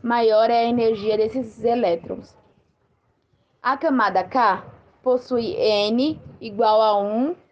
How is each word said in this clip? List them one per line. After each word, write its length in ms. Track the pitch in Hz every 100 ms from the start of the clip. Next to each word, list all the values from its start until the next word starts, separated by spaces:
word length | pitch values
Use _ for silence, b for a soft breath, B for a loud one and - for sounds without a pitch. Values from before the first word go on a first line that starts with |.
| 233
maior 440 | 233 226 214 226
é 80 | 233
a 80 | 233
energia 480 | 240 226 220 208 233
desses 480 | 220 254 226 -
elétrons. 720 | 220 240 208 170 - - - _ _ _ _ _ _ _ _ _ _ _ _ _
A 160 | 240 269
camada 460 | 330 262 208 185
K 420 | 180 262 226 185 - - _ _
possui 520 | 254 254 - 247 220 -
N 640 | 214 208 208 233 294 311 - -
igual 400 | 226 202 220 214
a 180 | 220 208
um 340 | 202 220 277 359 _